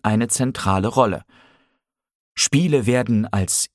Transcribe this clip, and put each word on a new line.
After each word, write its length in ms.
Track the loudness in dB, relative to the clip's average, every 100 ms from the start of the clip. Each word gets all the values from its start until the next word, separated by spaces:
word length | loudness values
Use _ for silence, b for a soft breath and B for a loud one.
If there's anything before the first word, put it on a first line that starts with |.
eine 240 | 0 0 0
zentrale 600 | -2 -4 -2 -2 0 0
Rolle. 340 | 2 2 0 -12 b b b b b _ _ _ _ _ -6
Spiele 480 | 0 0 2 2 2
werden 400 | 0 2 0 0
als 420 | -2 -2 -2 -4